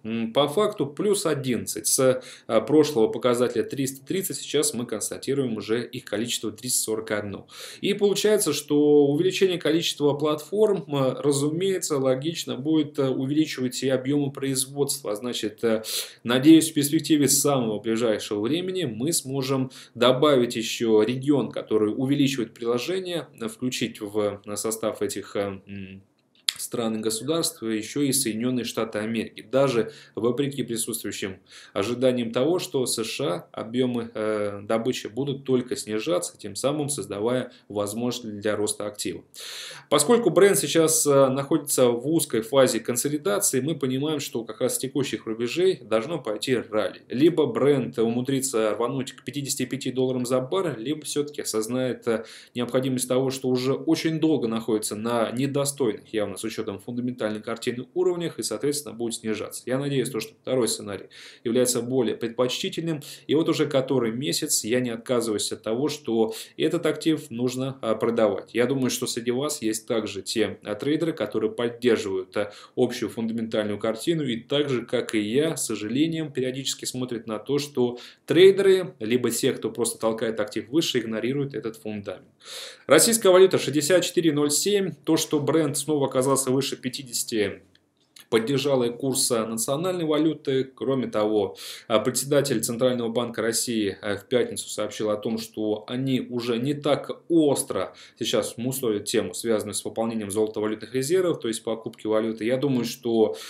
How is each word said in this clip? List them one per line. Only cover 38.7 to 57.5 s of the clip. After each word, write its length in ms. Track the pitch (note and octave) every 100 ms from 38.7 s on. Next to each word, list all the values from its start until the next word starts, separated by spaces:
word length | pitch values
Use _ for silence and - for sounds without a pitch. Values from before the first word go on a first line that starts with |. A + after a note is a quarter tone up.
| - G#2
актива. 340 | - F#2+ E2 - - - - - - -
Поскольку 400 | D3 D3 A#3+ G#3
бренд 280 | D#3+ G3 F3+
сейчас, 480 | D3 E3 D#3 - D3
э, 220 | C#3 C3+
находится 580 | C3 C#3 D#3+ C#3+ - B2
в 180 | A#2 C3+
узкой 320 | D#3+ - A#2
фазе 380 | A2 C#3 B2 A2+
консолидации, 800 | - A#2+ C#3+ D3 F#3+ G3 - C3
мы 160 | C3+ D#3+
понимаем, 420 | C3 C3 D3 D3+
что 240 | C#3+ A#2+
как 160 | A2+ -
раз 160 | B2+ -
с 20 |
текущих 480 | C3 D3 C3 A2 -
рубежей 540 | A2 A#2+ C#3 F#3 D#3+
должно 340 | G#2+ A2 C#3+ E3
пойти 360 | A#2+ G#2+ - A#2+
ралли. 460 | - G#2+ F#2 - -
Либо 380 | A#2 E3 E3 C#3
бренд 520 | A2+ C3+ C#3 A#2 A#2+
умудрится 760 | A2+ A#2+ B2+ C3+ C3 A2 G#2+
рвануть 400 | G#2 A#2+ C3+ B2
к 120 | -
пятидесяти 420 | - C#3+ C3 - B2+
пяти 260 | C3+ C3+
долларам 340 | B2 C3 B2+ A#2+
за 140 | B2+
баррель, 420 | C3 F#3+ F3 A2
либо 200 | A#2+ D3+
все-таки 380 | - D3 D3 -
осознает, 640 | - A2 A2 B2+ B2+ A#2+ A#2+
э, 160 | A2+ - - - B2
необходимость 520 | A#2+ C3 C3+ B2+ -
того, 220 | B2+ C3+
что 180 | C3 B2+
уже 260 | B2+ C3
очень 460 | C3 C#3 D#3+ E3 D#3+
долго 280 | D#3+ C#3 A#2
находится 480 | A2+ A2 G#2+ - G#2+
на 340 | A2+ A#2+ G#2+
недостойных, 800 | A#2 C3+ C3+ C#3 - B2 G2+ -
явно 220 | A2 G2+ F#2
с 80 | A2+
учетом 300 | - G#2+ G2
фундаментальной 640 | - A#2+ B2+ B2 A2 G#2+
картины, 440 | A2